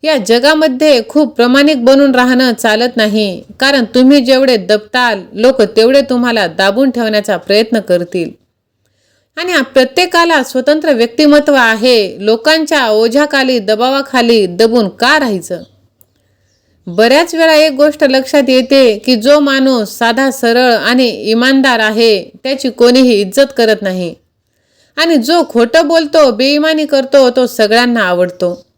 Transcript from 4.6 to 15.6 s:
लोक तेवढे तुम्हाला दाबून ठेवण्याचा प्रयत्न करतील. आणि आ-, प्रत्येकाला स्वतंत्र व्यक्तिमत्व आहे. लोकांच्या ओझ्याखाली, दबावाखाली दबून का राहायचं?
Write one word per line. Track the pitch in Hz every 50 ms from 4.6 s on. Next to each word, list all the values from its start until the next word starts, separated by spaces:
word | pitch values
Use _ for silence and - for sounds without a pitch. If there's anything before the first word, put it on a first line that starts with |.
| 180 175 214 208 214 - - 247 247 240 220 196 175 - -
लोक | 196 220 254 262 262 214
तेवढे | 202 - 226 220 240 269 277
तुम्हाला | 277 - 254 247 240 247 214 214 196
दाबून | 170 160 170 190 196 202 233 277 269
ठेवण्याचा | 240 240 233 220 214 208 208 - 202
प्रयत्न | 170 - - 196 208 226 226 240 220
करतील. | 185 - 180 175 175 175 - 185 165 165 - _ _ _ _ _ _ _ _ _ _ _ _ _ _ _ _ _ _ _ _
आणि | - 339 359 359
आ-, | 311 269
प्रत्येकाला | - - 269 254 262 269 - 359 359 359 339 339 339 330 294 247
स्वतंत्र | - - 254 254 285 302 311 302 330 285
व्यक्तिमत्व | 220 233 233 226 - 302 294 285 294 294 302 285
आहे. | 269 240 226 220 220 214 254 247 226 202 180 - 139
लोकांच्या | 196 208 226 220 220 302 311 320 311 294 330 294 254 226
ओझ्याखाली, | 214 214 226 233 226 285 302 294 294 277 262 262 254 240
दबावाखाली | 196 190 214 208 240 254 269 277 269 269 - 262 240 233 240 220 202
दबून | 180 175 175 220 226 226 247 220 190
का | 190 _ 233 247 294 311
राहायचं? | 285 240 208 185 170 - 180 165